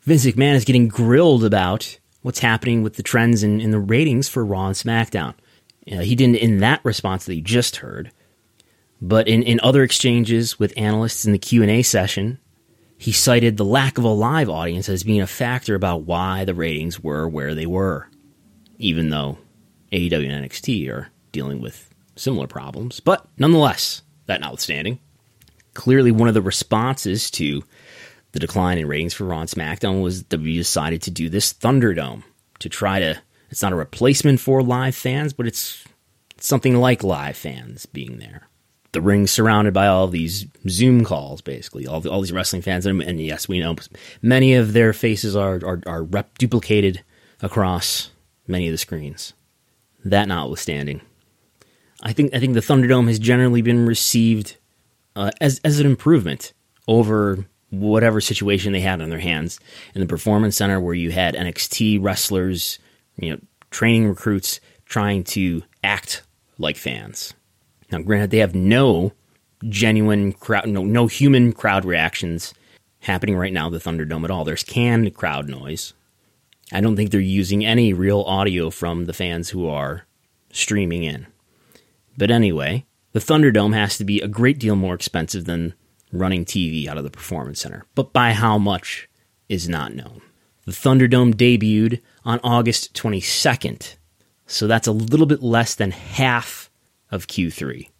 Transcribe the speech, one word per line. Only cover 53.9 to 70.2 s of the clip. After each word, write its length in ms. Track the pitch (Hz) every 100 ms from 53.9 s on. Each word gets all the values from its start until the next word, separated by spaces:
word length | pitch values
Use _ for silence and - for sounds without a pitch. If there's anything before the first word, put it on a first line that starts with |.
| 113 - 117 113 110 104 - _ _ _ _ _ -
uh, 160 | 196 -
as, 200 | 151 131
as 160 | 156 147
an 60 | 143
improvement 680 | 131 147 160 85 67 - _ _ _ -
over 580 | 113 107 107 104 95 95 _ _
whatever 500 | 95 104 110 113 107
situation 540 | - - 101 101 101
they 60 | 95
had 220 | 95 90
on 100 | 80
their 80 | 82
hands 400 | 90 78 85 - _ - -
in 80 | 98
the 60 | 87
Performance 480 | 85 - 107 107 -
Center, 240 | 101 95
where 160 | 90 87
you 160 | 82
had 240 | 90 87 -
N 100 | 87
X 220 | - -
T 320 | - 110 104
wrestlers, 800 | 98 92 - 98 92 90 - - _ _ _ -
you 120 | 90
know, 100 | 71 _ _ _
training 380 | - 113 113 110
recruits 520 | 92 113 101 - - _ _ _
trying 380 | 117 101 98 90
to 360 | 101 92 85 - _
act 400 | 98 98 - - _ _ _ -
like 200 | 78 76
fans. 560 | 69 58 52 - - - _ _ _ _ _
Now, 80 | 85
granted, 320 | 90 104 101
they 80 | 110
have 160 | 101 92
no 580 | 92 120 135 85 95 _ _ _ _ _ 113
genuine 640 | 101 113 110 107 104